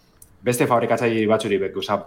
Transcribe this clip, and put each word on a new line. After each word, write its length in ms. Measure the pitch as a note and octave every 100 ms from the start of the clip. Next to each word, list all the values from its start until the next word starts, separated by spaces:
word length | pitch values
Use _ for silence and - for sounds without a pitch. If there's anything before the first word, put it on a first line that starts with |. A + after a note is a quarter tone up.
| _ _ - _
beste 240 | - A#2+ C#3
fabrikatzaile 580 | A#2+ A2+ A#2 A#2+ A2+ G#3+
batzuri 300 | - G#3+ G3
bek, 180 | F#3 G2
oza, 220 | F#2+ G2+